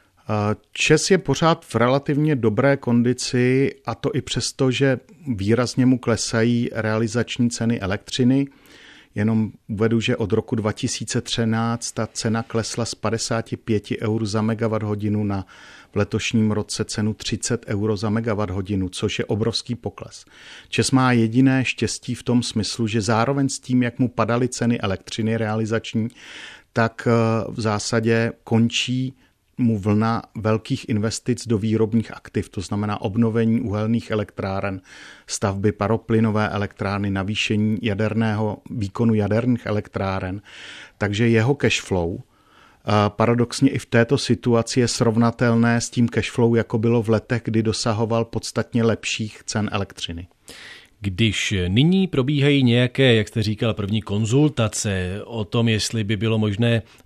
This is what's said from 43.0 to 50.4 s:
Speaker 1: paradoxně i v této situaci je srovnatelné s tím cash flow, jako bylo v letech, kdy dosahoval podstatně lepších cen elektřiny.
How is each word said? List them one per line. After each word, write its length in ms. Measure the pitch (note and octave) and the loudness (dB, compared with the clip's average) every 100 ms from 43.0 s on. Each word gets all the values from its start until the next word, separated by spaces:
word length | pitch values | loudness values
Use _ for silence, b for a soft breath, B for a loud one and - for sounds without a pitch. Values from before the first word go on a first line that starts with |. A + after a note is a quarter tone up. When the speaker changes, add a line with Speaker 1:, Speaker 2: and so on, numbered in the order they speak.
| G#2 | 2
Speaker 1:
paradoxně 600 | - A2+ A#2+ A#2+ - C3+ | 2 2 2 0 2 2
i 80 | - | 0
v 80 | - | 0
této 320 | A#2 A#2 C#3 | 2 4 2
situaci 600 | - A2+ B2 A2+ A2+ C3 | 2 0 2 2 2 0
je 80 | A#2 | 0
srovnatelné 920 | - A#2+ A2 A#2 - B2 A#2 A#2 A#2 | 2 2 4 2 2 2 4 4 2
s 100 | - | 0
tím 180 | B2 A2+ | 0 0
cash 220 | A2+ - | 2 -2
flow, 260 | - A#2 A2+ | 2 4 4
jako 220 | - A#2 | 2 0
bylo 240 | A#2 A#2 | 2 2
v 60 | G#2+ | 2
letech, 340 | A2 - A#2+ | 0 0 -4
kdy 180 | - A2 | 0 0
dosahoval 600 | A2 G2+ A#2+ G#2+ A2 A2+ | 0 -2 -2 0 0 0
podstatně 580 | A2+ A2 - - - A#2+ | -2 -6 -6 -6 -2 0
lepších 600 | A#2 G2+ - - G#2+ - - | 2 0 -4 -6 -8 -10 -8
cen 240 | A2+ G#2 | -4 -4
elektřiny. 540 | G#2 F#2+ - - E2+ F2+ _ | -4 -8 -10 -10 -10 -12 _